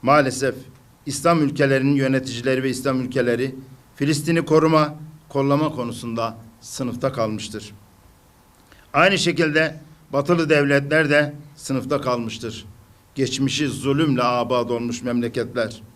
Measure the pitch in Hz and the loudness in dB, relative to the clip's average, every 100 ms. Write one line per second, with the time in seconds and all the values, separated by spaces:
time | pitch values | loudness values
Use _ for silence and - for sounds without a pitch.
0 | 123 147 135 117 131 127 - - - _ | 6 4 4 0 -4 -4 -12 -20 -20 _
1 | - 139 170 170 143 143 143 135 135 143 | -10 -2 2 2 2 2 2 2 2 2
2 | 135 135 131 117 123 131 131 123 139 131 | 2 0 -2 -6 -2 0 0 -2 -2 -2
3 | 123 127 120 120 131 135 - - - - | -2 0 0 0 -2 -6 -16 -20 -20 -4
4 | 143 147 147 165 156 156 156 160 151 151 | -2 0 0 0 4 4 6 4 2 -2
5 | - - - 139 139 143 156 151 120 117 | -16 -20 -8 -2 2 2 0 -4 -8 -8
6 | 117 113 113 110 - - - - 123 120 | -8 -4 -4 -6 -18 -20 -16 -8 -8 -4
7 | 139 127 110 107 101 107 101 - - - | -6 -2 -4 -4 -8 -12 -14 -20 -20 -20
8 | - _ _ _ _ _ _ - - 143 | -20 _ _ _ _ _ _ -20 -4 4
9 | 175 190 165 170 160 151 160 - - - | 4 4 0 0 2 2 0 -4 -20 -20
10 | - 139 143 175 160 151 143 143 143 156 | -6 -4 2 2 4 4 4 2 2 2
11 | 151 147 147 - - - - 135 120 143 | 4 4 2 -4 -18 -18 -6 -4 -2 -4
12 | 127 123 113 110 117 - - - - - | -2 -2 -4 -8 -10 -12 -16 -20 -20 -20
13 | _ - 131 135 135 135 147 120 135 139 | _ -4 -2 0 -2 0 -4 -2 -2 0
14 | 160 127 123 123 120 123 120 117 120 120 | 2 2 2 0 0 0 0 -2 -4 -6
15 | 123 120 120 120 117 123 110 - - | -4 -2 -2 -4 -6 -4 -4 -6 -20